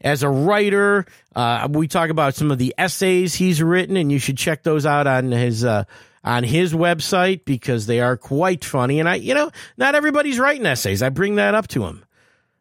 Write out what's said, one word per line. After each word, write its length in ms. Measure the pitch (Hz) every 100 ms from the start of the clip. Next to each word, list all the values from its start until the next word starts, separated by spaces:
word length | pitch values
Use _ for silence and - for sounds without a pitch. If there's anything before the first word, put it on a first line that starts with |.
as 240 | 143 143
a 40 | 143
writer. 800 | 135 160 208 208 202 202 202 185 - _ -
Uh, 320 | 120 120 147
we 160 | 151 156
talk 240 | 185 165
about 240 | 160 139
some 160 | - 151
of 80 | 131
the 160 | 127 -
essays 580 | 180 - 190 185 185
he's 280 | - 185 156
written, 340 | 165 180 143 185
and 140 | 147
you 80 | 139
should 180 | - 135
check 280 | - 151
those 200 | 170 156
out 220 | 147 147 139
on 240 | 131 127
his, 340 | 120 123 110
uh, 200 | 120 107 95 - - _
on 180 | - 120
his 320 | 123 160 180
website 680 | 160 175 170 - 185 185 190
because 420 | - 131 - 120 107
they 140 | 117
are 160 | 123 127
quite 480 | - 139 185 180
funny. 340 | - 139 123 147
And 100 | 165
I, 60 |
you 200 | 196 226
know, 180 | 277 294 - - -
not 180 | 262
everybody's 460 | 294 302 294 294 247
writing 260 | 269 294 202
essays. 360 | 123 101 98
I 80 | 127
bring 260 | 135 196 208
that 180 | 202
up 140 | 208 214
to 160 | 135
him. 200 | 92 78 - _ _ _ _ _